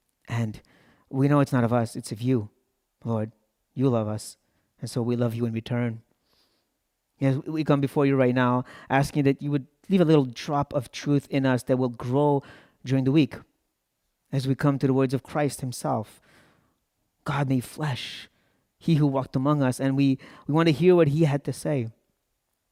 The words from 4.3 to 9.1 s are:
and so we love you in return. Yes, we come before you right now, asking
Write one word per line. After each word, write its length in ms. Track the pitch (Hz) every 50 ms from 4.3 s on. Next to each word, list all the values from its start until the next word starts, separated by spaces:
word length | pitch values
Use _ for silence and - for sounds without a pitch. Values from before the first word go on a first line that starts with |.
| - _ _ _ _ _ _ _ _ -
and 100 | - 117
so 120 | - 127
we 120 | 113 120 120
love 200 | 117 123 117 110
you 100 | 117 120
in 80 | 113
return. 500 | 113 113 113 - 127 120 120 117 113 113 _ _ _ _ _ _ _ _ _ _ _ _ _ _ _ _ _ _ _ _ _ _ _ -
Yes, 180 | 135 135 131 143 -
we 180 | 156 156 156 151
come 160 | - 147 139
before 260 | 139 127 - 156 139
you 100 | 139 139
right 180 | 131 127 123 123
now, 300 | 127 127 123 123 123 123 - - - - -
asking 360 | 135 135 139 -